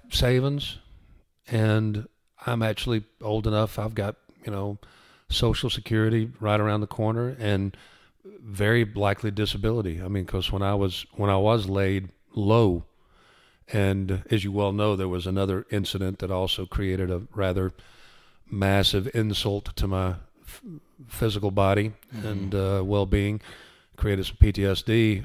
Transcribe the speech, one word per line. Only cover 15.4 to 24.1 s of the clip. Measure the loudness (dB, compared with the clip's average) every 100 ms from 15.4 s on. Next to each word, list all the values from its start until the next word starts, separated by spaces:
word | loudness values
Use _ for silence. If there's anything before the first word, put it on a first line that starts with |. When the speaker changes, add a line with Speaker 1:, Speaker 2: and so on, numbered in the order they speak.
| 0 -2 -2
Speaker 1:
incident | -4 -2 -2 -4 -4
that | -4
also | -2 -2 -4 -4
created | -4 -2 0 -2
a | -4 -6
rather | -2 0 0 -2 -6 -20 -20 -20 -20 _ _ -10
massive | 0 2 4 4 2 0
insult | 0 0 0 -2 -2 -6 -2
to | 0
my | 0 0 -2 -10 _
f-, | -20 -18 -16 -18 _ _ -16
physical | -2 -2 0 0
body | 2 4 4 0 -6 _
Speaker 2:
Mm-hmm. | -10 -6
Speaker 1:
and, | -4 -2
uh, | -2 0 0
well-being, | 0 0 2 2 0 -2 -8 -20 -20 -20 _ -4
created | 0